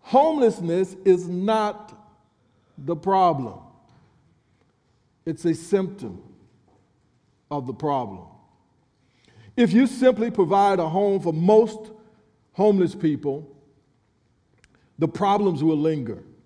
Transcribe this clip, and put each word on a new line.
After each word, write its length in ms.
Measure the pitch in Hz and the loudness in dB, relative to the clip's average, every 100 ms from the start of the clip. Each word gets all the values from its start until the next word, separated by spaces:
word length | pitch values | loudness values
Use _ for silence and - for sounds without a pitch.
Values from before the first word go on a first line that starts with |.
Homelessness 920 | - 262 311 311 233 - 170 170 185 - 196 | 2 2 2 2 0 0 -4 -2 -4 -2 2
is 220 | 180 180 | 2 0
not 720 | 180 196 220 208 - - - _ _ _ _ _ _ _ - | -4 -2 -2 -2 -8 -20 -20 _ _ _ _ _ _ _ -14
the 180 | 139 165 | -8 -6
problem. 640 | 190 190 180 147 117 95 - _ _ _ _ _ _ _ _ _ _ _ _ _ _ _ 165 | 0 2 2 0 -6 -12 -20 _ _ _ _ _ _ _ _ _ _ _ _ _ _ _ -12
It's 200 | 160 175 | -4 -4
a 100 | 160 | -4
symptom 680 | - 196 190 - 110 180 - _ _ _ _ _ _ _ _ _ _ _ _ | -2 -2 -2 -10 -16 -16 -20 _ _ _ _ _ _ _ _ _ _ _ _
of 180 | 147 127 | -8 -8
the 60 | |
problem. 520 | 113 156 139 113 92 85 - _ _ _ _ _ _ _ _ _ _ - - | -6 -4 -4 -6 -14 -20 -20 _ _ _ _ _ _ _ _ _ _ -10 0
If 160 | 226 | 4
you 160 | 208 262 | 4 2
simply 420 | - 254 226 233 | 4 2 2 -4
provide 500 | - 170 196 202 190 | 0 2 4 2 0
a 80 | 160 | -2
home 320 | 180 202 196 | -2 0 -2
for 100 | 175 | -2
most 480 | 160 175 214 226 - - - _ _ _ _ _ | 0 4 4 4 -4 -18 -20 _ _ _ _ _
homeless 420 | - 214 196 175 | 0 2 2 0
people, 640 | - 160 143 147 139 156 - _ _ _ _ _ _ _ _ _ _ _ _ _ - | 0 -4 -2 -6 -8 -12 -20 _ _ _ _ _ _ _ _ _ _ _ _ _ -6
the 80 | 160 | -6
problems 560 | - 196 208 202 156 | 0 0 2 0 0
will 140 | 156 156 | 0 2
linger. 440 | 156 156 117 98 - _ | 0 -2 -6 -12 -16 _